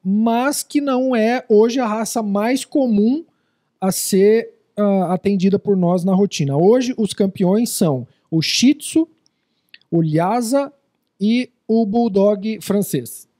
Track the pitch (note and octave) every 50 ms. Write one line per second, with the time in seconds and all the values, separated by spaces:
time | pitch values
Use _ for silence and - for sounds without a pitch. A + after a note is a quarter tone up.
0 | - F#3 G3 G#3 A3 A#3 A3+ A#3 B3 C#4+ C#4+ - - - - D4 C#4+ C#4 C4 B3+
1 | C4 C4 B3+ A3+ G#3+ A3 A#3+ B3+ B3+ - A3 G#3 A3 A#3 A#3 C4+ B3 A3 G#3+ A3
2 | A3+ G#3 - A#3+ A3 G#3 G3 G3+ G#3 A#3 C4 C4+ - - - D4+ C4+ B3 A3 G3+
3 | G#3 A3+ C4 D#4 E4+ _ _ _ _ _ _ _ _ _ _ - - F#3+ F#3 -
4 | - - - F#3+ F#3+ G#3 A3 A3+ A3+ A3+ - _ _ _ - - G#3 G3+ G3 G3
5 | F#3 D#3 F3+ F3 - G3+ G3+ G3 F3 G3 F#3+ G3+ - G#3 G3+ F#3+ F3+ E3+ F3 F#3
6 | E3 F#3+ F#3+ F#3 G3+ F#3+ - - D#3 C#3 C3+ C#3+ E3+ G3 A#3 B3+ B3+ A#3+ C4 -
7 | A3+ F#3 - - G#3 F#3+ F#3+ - G3 F3 F#3+ G#3+ A#3+ A3 - - G3+ E3 C#3+ B2+
8 | A#2+ - _ _ _ - - D#3+ D3 - - - - B3+ D4+ D4 - - - D#4+
9 | D#4+ - _ _ _ _ _ _ _ _ _ _ _ _ _ - _ - - E3+
10 | E3 D#3 D3+ D#3 E3+ F#3 G#3+ B3 A#3+ A3 B3+ C#4 C#4 C#4 - _ _ _ _ _
11 | _ _ _ - G3 G#3 A3+ B3 B3+ - _ _ _ - A3 A3+ A#3 G#3 G3 A#3+
12 | A#3 A#3 F#3 G3+ G3 G#3 G#3+ G3+ F#3+ A3 A3 - - - F#3+ G#3 G3 - - C#3+
13 | A#2+ A2+ - - - _ _